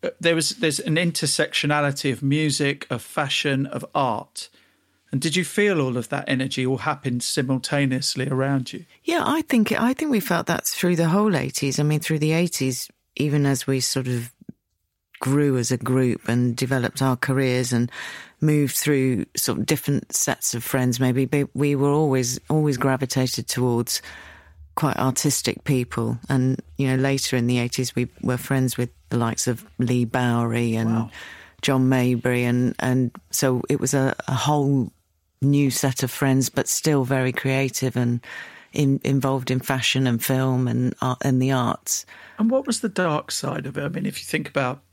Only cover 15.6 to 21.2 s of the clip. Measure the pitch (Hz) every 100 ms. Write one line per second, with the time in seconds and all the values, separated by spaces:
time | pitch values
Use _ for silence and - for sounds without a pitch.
15.6 | 117 127 123 127 127 113 - 120 123 120
16.6 | 127 131 120 - 135 127 - 131 131 123
17.6 | 123 120 120 - - - - _ 156 151
18.6 | 143 - - 143 131 120 - - - 107
19.6 | - 147 - 143 - - - - - 120
20.6 | - 135 127 120 131 123